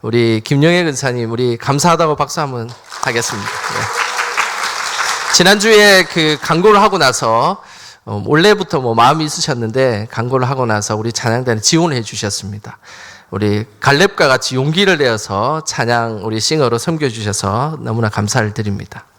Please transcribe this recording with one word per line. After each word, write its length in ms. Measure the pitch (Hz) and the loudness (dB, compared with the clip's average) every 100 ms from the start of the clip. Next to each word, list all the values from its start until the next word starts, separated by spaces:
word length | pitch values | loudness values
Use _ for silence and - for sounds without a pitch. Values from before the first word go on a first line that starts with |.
우리 400 | 101 120 117 110 | 0 2 2 0
김영애 400 | - 143 156 175 | 0 2 4 4
근사님, 480 | 170 131 135 123 113 | 0 -2 -4 -2 -4
우리 240 | 117 123 117 | -2 -2 -2
감사하다고 600 | - 143 175 165 165 147 | -2 0 2 2 2 0
박수 260 | 139 - | -2 -4
한번 260 | 147 123 113 117 - - | -6 -6 -10 -14 -18 -8
하겠습니다. 460 | - 117 113 110 98 | -2 -2 -2 -6 -8
네. 1800 | - - - 120 - - - - - - - - - - - - - - | -8 -6 -6 -6 -4 -6 -4 -6 -4 -6 -6 -8 -6 -8 -6 -4 -4 -2
지난주에 720 | - 175 208 208 214 208 190 | 2 4 4 6 6 8 6
그 320 | 170 - 156 151 | 4 0 0 0
강구를 400 | - 160 208 208 | 0 2 6 6
하고 160 | 208 190 | 4 4
나서, 640 | 135 120 120 113 143 196 - - - - | 0 2 2 2 2 -2 -10 -20 -20 -18
어, 180 | - 104 - | -8 -6 0
원래부터 540 | 147 190 202 185 156 | 4 4 2 0 -2
뭐 140 | 127 | 0
마음이 300 | 113 120 156 | 4 4 4
있으셨는데 840 | 151 - 165 127 113 120 131 107 110 | -2 -4 -4 -2 -2 0 0 0 -4
강구를 400 | - 120 131 123 | -6 -2 0 0
하고 160 | 135 123 | 0 0
나서 300 | 107 104 107 | 0 0 -4
우리 180 | 110 | -4
찬양단에 480 | 117 120 117 123 110 | -4 -2 0 0 0
지원을 340 | - 160 170 131 | 2 2 2 -2
해주셨습니다. 800 | 107 110 104 - 98 101 - - - - - - _ | -6 -6 -6 -6 -8 -12 -14 -18 -20 -20 -20 -20 _
우리 340 | 98 104 104 110 _ | -2 0 -2 -4 _
갈렙과 480 | - 139 196 - 151 | 2 4 2 2 2
같이 260 | 131 - | 2 0
용기를 440 | 127 139 156 196 170 | -2 -2 2 2 2
내어서 680 | 135 110 - 98 117 156 | 2 0 -2 -2 -2 -2
찬양 560 | 156 - 117 120 117 110 | -6 -4 0 0 0 -4
우리 160 | 104 110 | -6 -4
싱어로 380 | - 156 127 117 | -2 0 2 0
섬겨주셔서 1000 | - 165 147 113 104 95 98 107 143 156 | -2 -2 -2 -4 -4 -2 -2 -2 -2 -6
너무나 300 | 117 113 113 | -6 -2 -2
감사를 420 | 107 104 131 107 | -2 -2 0 -2
드립니다. 540 | 101 104 101 92 - - | -2 -6 -6 -10 -16 -20